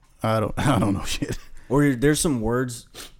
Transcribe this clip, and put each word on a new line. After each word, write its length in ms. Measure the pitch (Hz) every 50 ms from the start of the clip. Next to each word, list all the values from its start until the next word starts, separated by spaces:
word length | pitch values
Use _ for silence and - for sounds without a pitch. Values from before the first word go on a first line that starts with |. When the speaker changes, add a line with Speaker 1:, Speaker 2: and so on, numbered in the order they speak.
| _ _ _ _
Speaker 1:
I 180 | - 110 110 113
don't, 140 | 107 - -
<laughs> 20 | -
I 200 | 95 - 131 110
don't 140 | - 101 101
know 120 | 95 -
shit." 320 | - - - - - - - - - - - - -
Speaker 2:
Or 140 | 120 143 147
you're, 120 | 143 135
there's 240 | 120 127 147 151 143
some 200 | - 180 143 120
words, 460 | 107 110 117 123 131 123 120 - - - - - - - - -